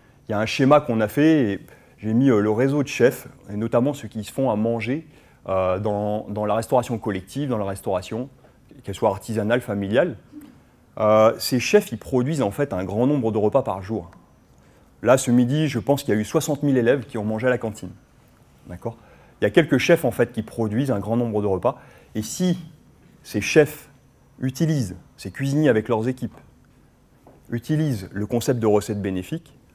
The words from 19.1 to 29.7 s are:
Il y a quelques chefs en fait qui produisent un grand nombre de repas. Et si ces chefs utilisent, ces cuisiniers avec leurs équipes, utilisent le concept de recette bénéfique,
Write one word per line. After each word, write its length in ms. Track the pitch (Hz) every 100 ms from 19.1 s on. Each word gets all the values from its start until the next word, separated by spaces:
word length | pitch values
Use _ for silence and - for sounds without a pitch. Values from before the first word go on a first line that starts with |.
| - - _
Il 40 |
y 40 | 104
a 40 |
quelques 260 | 170 156 131
chefs 280 | - 165 123
en 60 |
fait 200 | - 117
qui 100 | -
produisent 480 | 107 - 110 107 139
un 100 | 104
grand 180 | 95 117
nombre 240 | 120 104
de 60 | 101
repas. 320 | 92 120 143 - - - 113
Et 60 |
si 340 | 107 - 180 180 - - _ _ _ _
ces 180 | - 104
chefs 480 | - 160 143 - - _ _ _ _ -
utilisent, 560 | 131 - 160 147 98 90 - -
ces 140 | 101
cuisiniers 380 | - 135 143 151
avec 180 | 110 107
leurs 200 | 110 120
équipes, 300 | 131 117 - - _ _ _ _ _ _ _ - - -
utilisent 580 | 113 - 151 156 110 92
le 140 | 101 104
concept 340 | 117 143 123
de 80 | 110
recette 340 | 104 101 104
bénéfique, 560 | 101 92 92 170 - - _